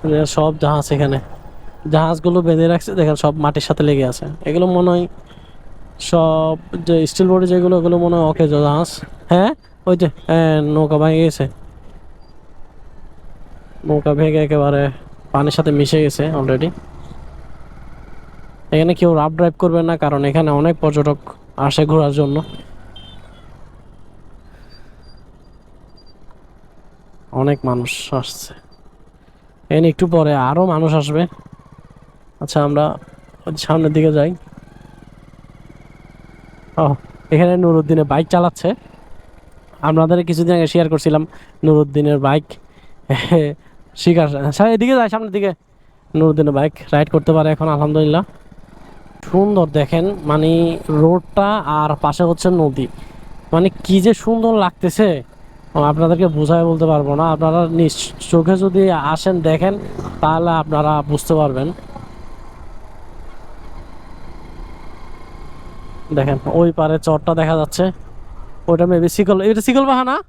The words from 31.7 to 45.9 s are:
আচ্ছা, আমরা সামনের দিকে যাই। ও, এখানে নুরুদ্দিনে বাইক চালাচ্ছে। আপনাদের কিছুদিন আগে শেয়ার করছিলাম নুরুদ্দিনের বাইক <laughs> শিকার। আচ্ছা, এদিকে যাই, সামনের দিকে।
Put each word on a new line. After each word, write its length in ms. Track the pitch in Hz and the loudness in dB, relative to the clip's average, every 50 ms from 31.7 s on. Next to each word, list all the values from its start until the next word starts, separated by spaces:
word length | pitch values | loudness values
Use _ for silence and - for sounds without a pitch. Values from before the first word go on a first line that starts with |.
| - - - - - - - - - - - - _ _ - | -20 -20 -20 -20 -20 -20 -20 -20 -20 -20 -20 -20 _ _ -10
আচ্ছা, 200 | 143 - 156 147 | -2 0 0 0
আমরা 220 | 143 143 143 151 156 - - - - - - - - - - - 170 156 | 2 2 2 0 0 -2 -8 -14 -20 -20 -20 -20 -20 -20 -12 -10 -10 -8
সামনের 360 | - - - 156 160 160 156 151 | -8 -2 0 2 2 2 2 2
দিকে 180 | 156 156 160 151 | 4 2 4 4
যাই। 140 | 151 143 165 180 - - - - - - - - - - - - - - - - - - - - - - - - - - - - - - - - - - - - - - - - - - - - - - - - | 2 0 0 -2 -8 -14 -20 -20 -20 -20 -20 -20 -20 -20 -20 -20 -20 -20 -20 -20 -20 -20 -20 -20 -20 -20 -20 -20 -20 -20 -20 -20 -20 -20 -20 -20 -20 -20 -20 -20 -20 -20 -20 -20 -20 -20 -20 -20 -20 -20 -10 -4
ও, 80 | - 160 143 139 - - - - - - - | 0 0 0 0 -2 -6 -20 -20 -20 -4 0
এখানে 220 | 160 151 175 175 180 180 180 | 2 4 4 4 4 4 4
নুরুদ্দিনে 400 | 170 165 160 156 147 165 156 151 | 4 4 4 4 2 2 2 2
বাইক 240 | 143 139 147 165 - - | 2 0 0 0 2 2
চালাচ্ছে। 360 | 175 175 170 - - - 175 233 - - - - - - - - - - - - - - - - - - - - - | 2 2 0 -2 -2 -4 -4 -4 -4 -10 -20 -20 -20 -20 -20 -20 -20 -20 -20 -20 -20 -20 -20 -20 -20 -20 -20 -14 -4
আপনাদের 360 | - 151 160 160 160 156 180 180 175 | -2 0 2 2 4 4 2 0 2
কিছুদিন 300 | 165 170 156 170 170 180 | 0 0 0 2 2 2
আগে 120 | 170 165 | 2 2
শেয়ার 220 | 151 - 170 165 160 | 2 2 2 2 2
করছিলাম 340 | 160 151 - 165 151 151 156 - - - - - - - - | 0 0 0 2 2 2 0 -2 -10 -20 -20 -20 -10 0 2
নুরুদ্দিনের 520 | 156 156 151 151 143 135 147 147 147 147 139 | 4 4 4 4 2 0 0 2 2 2 2
বাইক 260 | 139 135 143 151 143 _ - - - - - - - - - - - - | 2 2 0 0 -2 _ -20 -20 -20 -20 -20 -20 -20 -20 -20 -20 -6 -4
<laughs> 560 | 135 123 - - 175 165 151 147 147 - _ - - - - _ - - | -4 -4 0 2 2 2 2 0 -4 -10 _ -20 -20 -20 -20 _ -16 0
শিকার। 280 | - 180 170 170 160 147 143 139 139 | 2 4 4 4 2 2 0 -2 -2
আচ্ছা, 160 | 151 135 - 202 226 226 | -4 2 2 2 4 4
এদিকে 200 | 202 233 247 269 | 2 2 2 2
যাই, 140 | 254 233 208 190 | 2 2 0 -2
সামনের 180 | 220 220 214 | -6 -6 -4
দিকে। 200 | 185 208 196 196 165 _ _ _ _ _ _ - | -4 -2 -2 -2 -4 _ _ _ _ _ _ -20